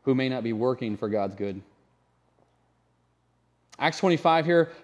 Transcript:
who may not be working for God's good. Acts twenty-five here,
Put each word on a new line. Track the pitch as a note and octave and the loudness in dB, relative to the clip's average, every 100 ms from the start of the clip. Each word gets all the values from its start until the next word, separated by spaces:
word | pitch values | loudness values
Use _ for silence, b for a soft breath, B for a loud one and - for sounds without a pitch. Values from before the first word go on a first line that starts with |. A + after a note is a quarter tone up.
who | - | -2
may | B2+ C3 | 0 0
not | B2+ | -2
be | A#2 | -4
working | A2 B2+ B2 A#2 G#2 | -2 -2 -2 -4 -6
for | A2 | -4
God's | G#2 G2 | -2 -2
good. | G2 G2+ F#2+ - _ _ _ _ _ _ _ _ _ _ _ _ _ _ _ _ _ _ _ _ - | -4 -8 -8 -14 _ _ _ _ _ _ _ _ _ _ _ _ _ _ _ _ _ _ _ _ -4
Acts | D3 D#3+ | -4 0
twenty-five | F#3+ E3 E3 E3 D#3+ | 2 2 4 2 4
here, | E3+ E3 B | 4 2 B